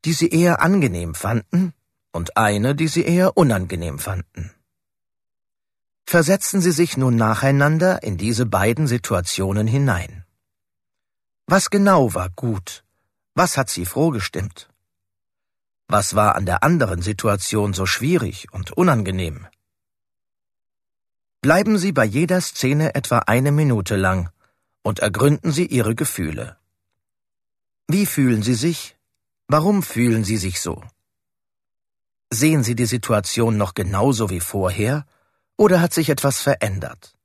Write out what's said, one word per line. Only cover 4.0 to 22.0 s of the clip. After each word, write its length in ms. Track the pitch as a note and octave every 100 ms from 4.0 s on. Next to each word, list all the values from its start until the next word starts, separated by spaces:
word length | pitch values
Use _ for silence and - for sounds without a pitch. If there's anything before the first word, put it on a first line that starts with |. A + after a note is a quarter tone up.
| - F#2+ - - E2 _ _ _ _ _ _ _ _ _ _ _ _ _ _ _ -
Versetzen 540 | F3 D#3 G3 - G3+
Sie 120 | F3
sich 260 | D#3 F3 -
nun 180 | C3 A#2
nacheinander 840 | A2 A2 C3+ C#3 C#3+ D#3 F3+ -
in 160 | A2 F2
diese 260 | G#2 A2+
beiden 420 | A#2+ F#2+ G2+ A#2+ D3+
Situationen 800 | A#2+ - F#2 F2 - F#2+ G2 A2
hinein. 580 | C3+ C#3 F#2+ E2+ - - _ _ _ _ _ _ _ _ _ _ _ -
Was 240 | F#3+ -
genau 440 | G3+ G3 F#3 B2
war 160 | - F#2
gut? 540 | - A#2+ G2+ - - _ _ _ _ _
Was 220 | - F3 -
hat 120 | C3
Sie 160 | -
froh 260 | F2+ - D#3+
gestimmt? 580 | B2 F#2+ - G2 - - _ _ _ _ _ _ _ _ _ _ _ _
Was 260 | G#2 G2
war 200 | G#2+ G#2 -
an 100 | F#2+
der 160 | F2
anderen 400 | D3 E3+ A2 F2
Situation 720 | F2+ G#2+ A2+ G2+ - A2 G#2
so 100 | F#2+ F#2
schwierig 680 | - C3+ F3 G2+ - -
und 180 | - -
unangenehm? 720 | - F3+ B2 G2 F#2 E2+ C2+ - _ _ _ _ _ _ _ _ _ _ _ _ _ _ _ _ _ _ _
Bleiben 360 | C#3+ E3+ G3+ G#3+
Sie 160 | F#3
bei 140 | C#3